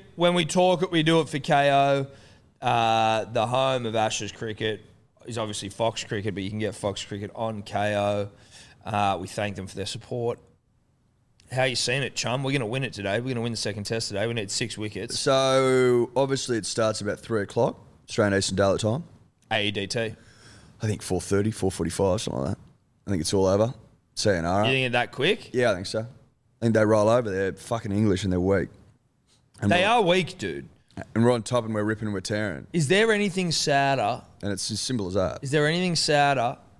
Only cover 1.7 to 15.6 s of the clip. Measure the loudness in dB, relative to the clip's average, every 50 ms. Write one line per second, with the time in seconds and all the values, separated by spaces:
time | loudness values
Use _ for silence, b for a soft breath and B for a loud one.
1.7 | 6 6 6 4 4 2 0 -4 B B B B B B B B _ _ -2 0
2.7 | 2 2 4 4 4 4 4 4 2 0 -2 -2 -2 0 0 2 2 2 2 2
3.7 | 0 0 -2 -2 0 0 0 0 -2 -4 -6 -8 -10 -10 -10 -8 -6 -4 -4 -4
4.7 | -4 -6 -8 -16 -20 _ _ _ _ _ -16 -10 -6 -6 -6 -6 -6 -8 -10 -10
5.7 | -6 -2 -2 -2 -2 -4 -6 -6 -6 -6 -4 -4 -4 -4 -6 -6 -4 -4 -4 -4
6.7 | -4 -4 -4 -6 -4 -6 -8 -10 -10 -10 -10 -10 -8 -6 -6 -6 -6 -8 -10 -8
7.7 | -4 -4 -2 -2 0 0 0 0 0 -2 -4 -6 B B B B B B B B
8.7 | B B -10 -6 -2 0 0 0 0 -2 -6 -8 -6 -4 -4 -4 -4 -8 -10 -10
9.7 | -10 -8 -8 -8 -8 -10 -10 -8 -6 -4 -4 -4 -6 -6 -10 _ _ _ _ _
10.7 | _ _ _ _ _ _ _ _ _ _ _ _ _ _ _ -6 -2 0 0 0
11.7 | 0 -2 -2 -2 0 -2 -2 -4 -4 -6 -4 -2 -2 -2 -2 -2 -2 -2 -2 -2
12.7 | -4 -4 -4 -6 -6 -6 -4 -2 -2 -2 -2 -4 -4 -4 -4 -4 -4 -4 -4 -4
13.7 | -6 -6 -6 -4 -4 -4 -4 -4 -4 -2 -2 -2 -2 -4 -4 -4 -4 -4 -4 -4
14.7 | -6 -6 -8 -8 -6 -8 -8 -6 -6 -2 0 2 4 4 4 4 4 4